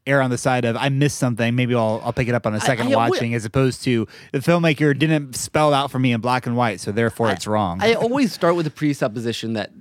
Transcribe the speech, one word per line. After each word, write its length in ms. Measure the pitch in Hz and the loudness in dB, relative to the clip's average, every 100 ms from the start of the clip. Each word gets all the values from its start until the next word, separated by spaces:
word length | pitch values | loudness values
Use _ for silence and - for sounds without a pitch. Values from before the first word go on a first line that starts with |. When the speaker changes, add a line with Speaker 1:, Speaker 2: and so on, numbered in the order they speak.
| - | 0
Speaker 1:
err 140 | 139 | 2
on 100 | 127 | 2
the 60 | 120 | 0
side 260 | 139 127 117 | 0 0 0
of, 100 | 113 | 0
"I 140 | 135 | 0
missed 280 | 135 139 - | 2 0 0
something. 360 | 131 113 117 123 | -2 0 0 0
Maybe 200 | 123 120 | 2 2
I'll, 260 | 110 110 | 0 0
I'll 80 | 117 | -4
pick 160 | 120 120 | -2 0
it 60 | |
up 120 | 120 113 | 0 0
on 60 | |
a 40 | 107 | -2
Speaker 2:
I, 20 | |
Speaker 1:
second 280 | 123 120 120 | 0 0 0
Speaker 2:
I 60 | |
always 180 | 113 117 | 2 2
Speaker 1:
watching," 240 | 370 117 120 | 0 -2 -4
as 100 | 107 | -2
opposed 380 | 135 131 - | 0 0 0
to, 240 | - 120 107 - - | 0 0 -2 -8 -8
"The 80 | 143 | -4
filmmaker 580 | 143 175 170 139 151 139 | 2 2 2 2 2 2
didn't 380 | 160 156 139 120 | 2 0 -2 -10
spell 360 | - 156 151 | -4 2 2
it 40 | 139 | 2
out 160 | 139 | 0
for 80 | 131 | 0
me 120 | 131 | 0
in 60 | 117 | 0
black 260 | 120 127 123 | 0 -2 -2
and 100 | 120 | -2
white, 220 | 120 95 | -2 -2
so 100 | - | -4
therefore 360 | 104 117 - 113 | 0 0 0 -2
Speaker 2:
I, 60 | |
Speaker 1:
it's 120 | 101 - | -2 -2
wrong." 320 | 107 98 87 | 0 0 0
Speaker 2:
I 120 | 214 | 0
always 400 | 233 226 269 240 | 2 0 0 0
start 220 | - 170 175 | 0 0 2
with 100 | 151 | -2
the 60 | |
presupposition 800 | - 151 139 139 113 117 110 113 | -2 -2 0 -2 -2 -6 -6 -4
that 180 | 113 98 - | -6 -6 -8